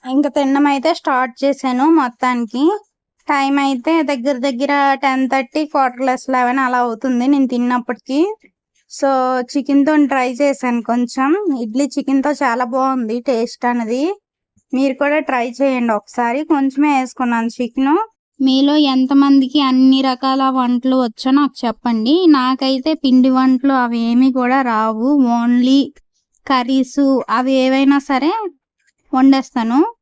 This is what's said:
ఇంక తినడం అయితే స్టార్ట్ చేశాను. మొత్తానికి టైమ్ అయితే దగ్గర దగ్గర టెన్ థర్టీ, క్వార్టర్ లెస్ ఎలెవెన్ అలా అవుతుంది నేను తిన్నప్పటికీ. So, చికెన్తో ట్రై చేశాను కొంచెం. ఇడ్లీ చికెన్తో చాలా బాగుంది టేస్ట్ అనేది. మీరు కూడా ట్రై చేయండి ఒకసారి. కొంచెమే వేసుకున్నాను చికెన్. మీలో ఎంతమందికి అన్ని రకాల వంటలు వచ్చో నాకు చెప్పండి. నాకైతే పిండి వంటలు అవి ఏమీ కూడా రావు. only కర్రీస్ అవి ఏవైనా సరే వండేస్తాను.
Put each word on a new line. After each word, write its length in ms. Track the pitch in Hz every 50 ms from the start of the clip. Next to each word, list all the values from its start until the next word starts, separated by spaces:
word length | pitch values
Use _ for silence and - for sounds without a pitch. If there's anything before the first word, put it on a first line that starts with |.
| _
ఇంక 240 | 254 262 277 294 285 -
తినడం 300 | 302 285 269 269 277 294 285
అయితే 180 | 277 277 247 320 339
స్టార్ట్ 360 | - _ 320 277 247 254 247 240 -
చేశాను. 440 | 269 277 277 277 - 262 254 247 269 311 330 320
మొత్తానికి 640 | 277 240 240 _ - 254 247 240 240 214 - 247 285 330 415 415 _ _ _ _ _ _ _ _ _
టైమ్ 300 | - 294 277 277 269 277 285 277
అయితే 300 | 277 277 247 247 311 330 330 302 262
దగ్గర 260 | 285 254 233 277 285 247 233
దగ్గర 280 | 277 262 233 277 277 285 285 277 277 269 269 285
టెన్ 200 | 269 262 262 262 254
థర్టీ, 300 | 269 269 262 262 _ 302 311 302
క్వార్టర్ 340 | - 294 269 254 247 240 262 262
లెస్ 160 | 254 254 - -
ఎలెవెన్ 300 | 262 254 247 240 254 277 269
అలా 140 | 247 254 247 247
అవుతుంది 400 | 240 226 226 - 262 254 240 240 269
నేను 160 | 285 277 269 240 254
తిన్నప్పటికీ. 680 | 240 240 247 247 247 240 - 240 220 _ - 262 285 339 403 440 _ _ _ _ _ _ _ _ _ _ _ -
So, 120 | - 285 277 269 262 254 254 254 254 247 240
చికెన్తో 420 | - 285 254 - 277 277 277 302 311 302 294 254
ట్రై 160 | 277 269 254 262 254 240
చేశాను 400 | 285 285 277 277 - 247 240 233 220 -
కొంచెం. 420 | 233 247 247 240 - - 262 277 320 403 427 370 277 240 240
ఇడ్లీ 240 | 214 214 254 285 285 -
చికెన్తో 360 | 285 277 - 269 269 262 302 294 285
చాలా 260 | 285 254 233 247 247 233 247
బాగుంది 440 | 269 262 269 262 262 233 220 226 247 240 -
టేస్ట్ 360 | 254 226 233 240 - _ - 240
అనేది. 320 | 240 240 233 214 240 254 285 349 403 415 _ _ _ _ _ _ _ _ _ _ -
మీరు 220 | 254 269 277 262 262
కూడా 160 | 285 285 - 311 302 -
ట్రై 160 | 269 247 233 254 240
చేయండి 360 | - 277 277 262 247 240 233 220 208
ఒకసారి. 420 | _ - - - 240 233 240 277 311 311 320
కొంచెమే 380 | 285 269 269 262 269 294 302 285 262
వేసుకున్నాను 520 | 262 247 - - 254 240 240 233 226 233 -
చికెన్. 400 | - 254 233 _ 262 269 277 302 392 440 440 _ _ _ _ _ _
మీలో 360 | 262 262 262 269 277 285 294 302 302 277 262
ఎంతమందికి 680 | 262 262 254 277 277 277 269 277 277 262 254 277 302 277 262
అన్ని 300 | 262 254 262 262 262 269 269 269
రకాల 340 | 254 247 - 269 262 269 269 269 262 262
వంటలు 380 | 247 240 247 240 240 262 262 262 254
వచ్చో 260 | 233 220 - - 262 269 285
నాకు 160 | 294 262 _ - -
చెప్పండి. 520 | 233 220 _ _ 247 233 220 214 240 294 359 370 330 294
నాకైతే 560 | 269 254 254 262 254 277 262 269 262 262 311 320 311 -
పిండి 300 | 269 247 254 247 269 254 254
వంటలు 360 | 262 262 262 247 254 277 269 262 247
అవి 180 | 233 233 233 233 233
ఏమీ 200 | 233 240 262 269 247 262
కూడా 200 | 247 247 254 277 262 247
రావు. 380 | 226 214 220 220 220 220 226 262 294 294 262 240 233 233
only 420 | 233 240 240 247 247 254 269 277 262 - _ - _ _ _ _ _ _ _ _ _
కర్రీస్ 560 | - 277 254 247 240 269 269 254 254 - 285 285 269 269 247 - - 214 233
అవి 160 | 254 262 269 262 254
ఏవైనా 340 | 262 262 269 277 269 285 285 277 -
సరే 220 | 277 254 262 311 415 453 427 359 - _ _ _ _ _ _ _ _ _ _ _ -
వండేస్తాను. 640 | 262 262 269 269 269 254 - _ 247 226 226 233 277 339 453 466 _